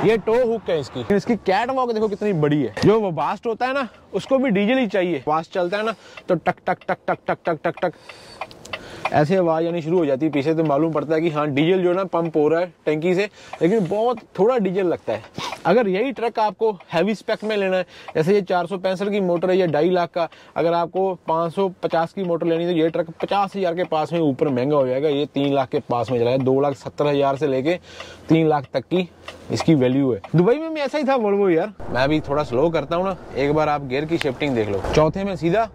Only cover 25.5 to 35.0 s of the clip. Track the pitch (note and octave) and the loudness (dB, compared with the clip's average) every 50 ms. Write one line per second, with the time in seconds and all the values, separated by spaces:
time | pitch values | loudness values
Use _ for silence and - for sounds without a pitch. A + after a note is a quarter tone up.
25.5 | C#3 C#3 C3 - - C#3+ - - A#2+ A#2+ A#2 - C3 A#2+ A#2 A#2+ B2+ C#3 C3 C3 | 0 0 0 0 -2 -4 -2 -2 -2 -2 0 0 0 0 2 2 2 2 2 2
26.5 | C3 C3+ C#3+ C#3+ C3+ - - - - - D3+ D3 C#3+ C#3+ C#3 C3+ C#3 C3 D#3 C#3+ | 2 4 2 0 -2 -4 -10 -14 -4 -2 0 2 2 2 2 2 0 0 0 0
27.5 | C3 C3 C3 D#3 F3+ F3 - - - - - - - - - - D#3 E3 D#3+ D#3 | 0 0 0 0 -2 -2 -6 -18 -18 -18 -18 -18 -18 -20 2 2 4 4 4 4
28.5 | D3+ D3 C3 - - C#3 - _ D#3+ F3+ F3+ E3+ - - - - - - - - | 2 0 -2 -4 -6 -6 -4 _ -2 -2 -2 -4 -10 -20 -20 -20 -20 -20 -6 -6
29.5 | A#2+ A2 - - E3 C#3 B2+ B2 B2+ C#3 C#3 C3 A#2 G2 - - - D#3+ F3+ G#3 | -4 0 2 4 4 4 4 4 2 2 2 2 0 -2 -4 0 2 4 4 4
30.5 | B3 - D#4+ D#4+ D#4+ D#4 C#4+ B3+ - D4+ D4 B3 C4+ B3+ A3 G3+ G3+ G3+ G3+ F#3+ | 2 2 -2 -6 -4 -4 -4 -2 -2 -2 0 2 0 0 2 0 2 2 2 2
31.5 | E3+ D#3 F#3 G#3+ G3 - - - A#2 A#2+ C3+ C#3+ D#3 D#3 - - C#3+ D3 D3+ - | 2 2 0 -2 -8 -12 -10 -4 0 0 2 2 2 0 -2 -2 -2 -2 -2 0
32.5 | A#2+ B2 D3 E3+ E3 D#3+ - - E3+ F3 F#3 G3 F#3 F#3 - - - B2 C#3 C#3+ | 0 0 2 2 0 -2 -4 -2 -4 -2 -2 -2 -4 -8 -12 -10 -4 -2 0 0
33.5 | D3+ D#3 D#3 D3+ D3 D3 C#3+ C3 B2+ C#3 D#3 D3+ E3 D#3+ - C#3+ B2+ - D#3 C#3+ | 2 2 2 0 0 -2 -4 -4 -4 -4 -2 -2 -4 -2 -2 -4 -2 -2 -4 -2
34.5 | C3 A#2 G#2+ G#2 G2+ F#2+ F#2 - - D3+ | 2 2 2 2 0 -2 -2 2 2 4